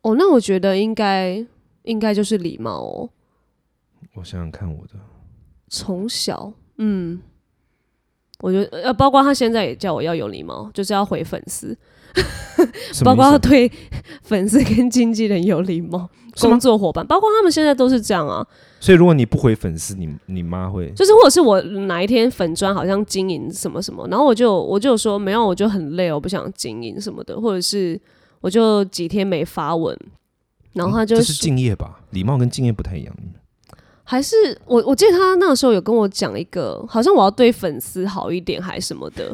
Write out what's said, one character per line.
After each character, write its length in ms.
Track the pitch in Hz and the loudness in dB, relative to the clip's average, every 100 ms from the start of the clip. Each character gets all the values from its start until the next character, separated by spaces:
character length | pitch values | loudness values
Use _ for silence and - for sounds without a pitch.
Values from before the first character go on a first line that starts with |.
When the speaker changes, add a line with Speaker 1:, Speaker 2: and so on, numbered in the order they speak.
Speaker 1:
哦， 120 | 220 233 | 0 2
那 140 | 392 | 4
我 80 | 269 | 4
觉 200 | 202 190 | 2 0
得 160 | 196 190 | 0 0
应 200 | 220 220 | -2 -2
该， 500 | 208 196 185 190 240 _ _ _ | -2 -2 -4 -8 -12 _ _ _
应 160 | - 220 | -8 -4
该 120 | 220 | -2
就 120 | 202 | -2
是 160 | 208 214 | -2 -4
礼 180 | 170 - | -4 -8
貌 240 | 113 82 | -10 -10
哦。 280 | 57 50 233 _ _ _ _ _ _ _ _ _ - 104 | -10 -12 -14 _ _ _ _ _ _ _ _ _ -20 -20
Speaker 2:
我 80 | |
想 160 | 87 92 | -14 -12
想 100 | 82 | -12
看 180 | - 92 | -10 -10
我 160 | 76 - | -12 -16
的。 60 | 101 101 _ - _ _ _ _ | -20 -20 _ -20 _ _ _ _
Speaker 1:
从 400 | - 202 185 220 | -12 -8 -8 -6
小， 420 | - - - 202 220 _ - | -6 -6 -8 -12 -20 _ -6
嗯， 420 | 220 190 175 175 - _ _ _ _ _ _ _ _ _ _ _ | -4 -2 -6 -10 -16 _ _ _ _ _ _ _ _ _ _ _
我 120 | 185 | -4
觉 140 | 190 202 | -2 -2
得， 160 | - | -6
呃， 100 | 262 | -6
包 200 | 214 269 | 2 4
括 100 | 269 | 4
他 100 | 277 | 4
现 220 | 269 240 | 2 0
在 100 | 226 | 0
也 120 | 170 123 | -4 -6
叫 180 | 196 | -6
我 80 | 147 | -4
要 140 | 156 170 | -4 -4
有 140 | 104 | -8
礼 120 | 98 | -10
貌， 260 | 80 62 214 | -14 -14 -12
就 100 | - | -8
是 80 | 196 | -4
要 140 | 202 202 | -2 -2
回 180 | 180 | -4
粉 160 | 165 - - | -6 -10 -12
丝。 320 | - 202 233 _ _ _ - | -12 -12 -14 _ _ _ -4
Speaker 2:
什 100 | - - - - | -4 -8 -6 0
么 20 | 269 | 0
意 280 | - - | 0 -12
思？ 100 | - 180 | 0 4
Speaker 1:
包 100 | 254 | 6
括 80 | 269 | 6
要 120 | 285 | 6
对 340 | 247 277 240 - - - - - | 6 6 4 -2 -14 -14 -14 -20
粉 260 | - 208 196 | -4 -2 2
丝 140 | 233 | 2
跟 260 | 226 214 247 | 2 2 2
经 240 | 247 233 | 2 0
纪 120 | 220 220 | 0 -2
人 180 | 196 | 0
有 180 | 185 165 | 0 0
礼 180 | 190 170 | -2 -4
貌， 300 | 170 180 175 _ - - | -6 -8 -10 _ -20 0
Speaker 2:
是 120 | 233 | 4
吗？ 60 | |
Speaker 1:
工 60 | 240 | 6
作 160 | 254 214 | 4 2
伙 160 | 185 | 0
伴， 140 | 160 - | -4 0
包 140 | 330 | 2
括 100 | 427 | 4
他 140 | 440 | 4
们 80 | 381 | 2
现 120 | 311 | 4
在 100 | 302 | 2
都 140 | 269 254 | 4 2
是 140 | 254 | 2
这 100 | 208 | 0
样 160 | 185 143 | -2 -2
啊。 160 | 85 - _ _ _ | -6 -10 _ _ _
Speaker 2:
所 120 | - | 6
以 60 | 180 | 8
如 80 | 175 | 8
果 80 | |
你 100 | 151 | 4
不 140 | 117 - | 2 2
回 180 | 123 110 | 2 0
粉 220 | 98 80 | -4 -8
丝， 160 | - | -10
你， 160 | 95 82 73 - | -10 -10 -12 -12
你 160 | 92 | -10
妈 260 | 85 90 92 | -8 -6 -6
会？ 220 | 95 82 101 | -8 -10 0
Speaker 1:
就 100 | 381 | 6
是 80 | |
或 100 | 440 370 | 8 8
者 40 | |
是 100 | 330 | 6
我 220 | 277 190 | 4 2
哪 400 | 165 196 196 170 | 0 -6 -4 -2
一 60 | 202 | 0
天 220 | 240 233 | 2 0
粉 240 | - 175 170 | 0 -4 -2
专 180 | 196 | -2
好 100 | 196 175 | -2 -2
像 200 | 196 208 | -2 -2
经 240 | 190 190 | -4 -4
营 240 | 156 110 | -4 -8
什 160 | - - | -8 -10
么 100 | 165 | -8
什 140 | 185 | -10
么， 140 | - - | -12 -6
然 80 | 202 | 2
后 80 | 294 | 2
我 80 | |
就， 260 | 220 247 185 | 4 2 2
我 200 | 71 196 | 0 0
就 180 | 262 226 | 2 0
说 220 | 226 202 | 0 -4
：“没 100 | 196 | -2
有， 140 | 214 220 | 0 0
我 80 | |
就 160 | 180 208 | 0 -2
很 260 | 202 151 170 | -2 -4 -4
累， 160 | 175 | -2
我 80 | 151 | -4
不 80 | 156 | -6
想 240 | 185 - | -8 -8
经 300 | - 123 113 | -10 -10 -10
营 160 | 117 135 | -10 -10
什 140 | 202 | -12
么 100 | - | -14
的。” 160 | - - | -14 -6
或 140 | 226 | -4
者 80 | 190 | -4
是 380 | 180 202 180 165 _ _ _ _ | -4 -4 -4 -6 _ _ _ _
我 80 | 190 | -2
就 340 | 208 220 208 190 | 2 2 2 0
几 220 | - 165 | -6 -4
天 180 | 208 190 | -2 -2
没 200 | 170 170 | -2 -4
发 300 | - 151 165 | -6 -4 -2
文， 220 | 156 - - _ _ _ _ _ _ | -4 -6 -16 _ _ _ _ _ _
然 120 | 185 175 | -6 -2
后 60 | 226 | 0
他 80 | 220 | 2
就 100 | 226 | 2
说 40 | |
Speaker 2:
嗯， 40 | |
这 80 | 240 | 2
是 100 | 147 | -2
敬 160 | 165 131 | -2 0
业 160 | 123 98 | 0 -2
吧？ 260 | - - _ | -8 -14 _
礼 140 | 95 | -4
貌 140 | 98 139 | -2 0
跟 120 | 123 | 0
敬 160 | 120 123 | 0 -2
业 60 | |
不 100 | 104 | -2
太 160 | 87 87 | -8 -10
一 60 | |
样。 120 | - - 87 - _ _ _ - _ _ | -12 -16 -18 -20 _ _ _ -20 _ _
Speaker 1:
还 180 | - 254 | -4 -4
是 140 | 277 453 392 - - | 2 2 2 0 0
我， 180 | 240 220 | 2 2
我 100 | 277 | 4
记 100 | 415 | 6
得 80 | 349 | 6
他 180 | 370 370 | 4 4
那 200 | 349 269 | 4 4
时 100 | 254 | 4
候 60 | |
有 80 | 202 | 2
跟 160 | 185 233 | 2 2
我 120 | 202 | 0
讲 300 | - 165 101 | -2 -6 -6
一 60 | 170 | -8
个， 380 | 180 120 67 226 | -6 -6 -8 -4
好 120 | 226 | 0
像 120 | 277 | 4
我 100 | 381 | 4
要 80 | 196 | 4
对 200 | 208 240 | 6 4
粉 280 | 226 180 147 | 4 -6 -6
丝 260 | - 180 190 | -10 -8 -6
好 260 | 196 - | -6 -6
一 100 | 180 | -6
点 200 | 175 - | -6 -8
还 180 | 180 - | -8 -10
什 180 | - 65 | -10 -10
么 100 | 73 | -12
的。 200 | - - | -10 -6